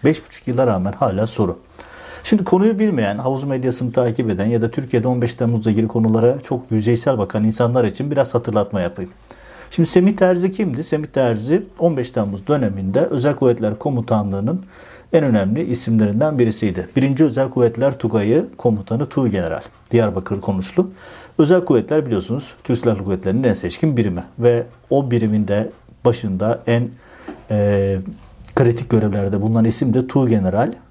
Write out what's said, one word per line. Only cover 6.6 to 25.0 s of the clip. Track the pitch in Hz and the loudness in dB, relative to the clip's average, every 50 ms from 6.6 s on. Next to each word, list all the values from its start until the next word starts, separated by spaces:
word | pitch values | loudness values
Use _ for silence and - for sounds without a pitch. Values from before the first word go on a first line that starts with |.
| - - | -4 -2
yüzeysel | 113 110 104 120 120 117 - 143 131 | -2 0 2 2 0 2 2 0 0
bakan | 107 98 - - 107 107 | 0 -2 -2 -2 0 0
insanlar | 110 110 - 123 117 123 127 117 | 0 2 0 0 2 2 2 0
için | 101 - - - 147 | 0 -2 -4 -6 -2
biraz | 143 139 131 - - | 0 0 0 0 0
hatırlatma | 135 - 117 107 104 101 - 104 95 | -2 -2 0 0 0 0 0 -2 -4
yapayım. | 87 87 - 98 90 - - - - - - - - - - - - - | -4 -4 -6 -8 -12 -12 -14 -20 -20 -20 -20 -20 -20 -20 -20 -20 -18 -8
Şimdi | - - 165 - | -2 0 0 4
Semih | - 185 180 202 208 | 4 4 4 4 4
Terzi | - 185 180 180 175 180 190 | 4 2 2 4 2 0 -2
kimdi? | 190 - 208 170 120 139 - | -2 -2 -4 -4 -4 -6 -4
Semih | - 160 151 151 | -4 -4 -4 -4
Terzi | - - 135 131 120 113 104 110 135 165 220 214 - - - | -4 -2 0 0 2 0 -2 0 0 0 0 -2 -6 -6 0
on | 170 175 151 | 0 0 0
beş | 131 120 - | 0 -4 -4
Temmuz | - 117 104 101 98 92 - | -4 -4 -4 -4 -6 -8 -2
döneminde | - 147 143 120 101 98 98 95 95 95 135 | -2 0 0 0 -2 -2 -4 -4 -2 0 0
Özel | 170 - 147 127 123 147 143 | 0 0 -2 -2 -2 -2 0
Kuvvetler | - 135 120 117 117 110 104 104 - | 2 2 2 2 2 -2 -4 -4 -4
Komutanlığı'nın | - 147 131 120 113 - 113 107 101 98 98 98 104 131 170 185 - - - - - - - - - - - | -4 -4 -4 -2 -2 0 0 0 0 -2 -4 -4 -2 -2 -4 -4 -6 -12 -20 -20 -20 -20 -20 -20 -10 0 2
en | 160 147 | 2 4
önemli | 131 110 104 95 98 113 151 - | 4 2 2 2 2 0 -2 -2
isimlerinden | - 120 - - 117 113 110 107 101 101 113 151 156 151 123 | -2 -4 -4 -2 0 2 2 2 2 2 0 0 0 2 2
birisiydi. | 120 110 107 - 110 98 90 92 87 - - | 2 0 0 -2 -2 -2 -2 -4 -8 -4 -2
Birinci | 135 131 139 131 131 156 | 0 0 2 2 2 2
Özel | 139 113 135 135 127 | 2 2 -2 -2 -2
Kuvvetler | - 127 120 113 113 117 135 139 123 | 0 2 2 2 2 0 -2 -2 0
Tugayı | - - 107 110 107 101 107 127 165 226 - - | -2 -4 -2 0 0 2 2 2 2 0 -2 -10
Komutanı | - - 120 107 101 95 - 113 131 147 | -2 0 0 0 0 -2 -4 -4 -4 -4
Tuğgeneral, | 139 - 139 131 110 98 92 85 82 78 71 - - _ _ - - | -2 -2 0 0 0 0 -2 -2 -4 -6 -8 -10 -14 _ _ -8 0
Diyarbakır | 120 117 110 101 87 95 92 - 101 98 | 2 2 2 2 -2 -4 -6 -4 -6 -6
konuşlu. | - 110 98 92 92 - - 175 185 185 - - - - - - - - - | -4 -4 -4 -4 -4 -2 -2 -2 -2 -2 -6 -18 -20 -20 -20 -20 -20 -8 0
Özel | - 156 147 185 180 180 | 2 4 4 4 2 4
Kuvvetler | - 131 110 104 - 151 156 139 | 4 2 2 2 2 0 -2 0
biliyorsunuz | 123 110 95 92 - 117 143 - - - - - | 0 -2 -2 -2 -4 -6 -6 -6 -10 -18 -12 -4
Türk | - 123 | -4 -2
Silahlı | 120 - 117 107 98 98 | 0 2 0 0 0 -2
Kuvvetleri'nin | 101 95 92 - 95 101 127 131 | -4 -4 -2 -2 -2 0 2 2
en | 117 95 | 2 0
seçkin | - - 87 - - 165 156 135 | 0 -4 -6 -4 0 0 0 2
birimi | 120 104 98 87 87 - - - - | 2 0 0 -2 -4 -8 -10 -6 2
ve | 117 120 117 117 - - - _ _ - | 2 4 4 2 -2 -6 -14 _ _ 0
o | 135 139 | 0 0